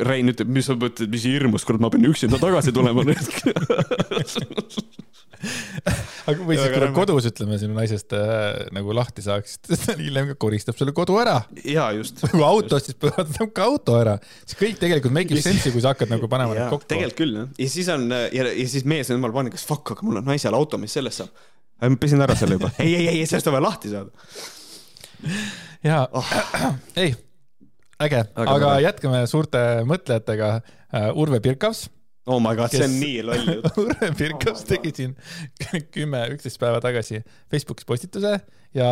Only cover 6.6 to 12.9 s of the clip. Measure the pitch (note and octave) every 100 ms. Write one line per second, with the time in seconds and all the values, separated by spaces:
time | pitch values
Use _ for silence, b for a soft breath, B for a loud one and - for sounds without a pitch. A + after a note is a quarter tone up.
6.6 | C3+ C3 C#3 C#3 G3 D3+ A#2 - G#2 G#2
7.6 | G#2 G#2+ A2 G#2 - G#2 G#2 A2 G#2 -
8.6 | - F#2+ G2+ A2 A#2+ - G2+ G2+ - -
9.6 | - E3+ - E3+ D3+ C3+ C#3+ C3+ A2 G#2
10.6 | - A#2+ C#3 D3 F3 G3 A#3 C#3+ A2 -
11.6 | B2 D3+ B2+ G#2+ A2 - C#3+ F3 D3 G#3+
12.6 | G#3+ C#3+ -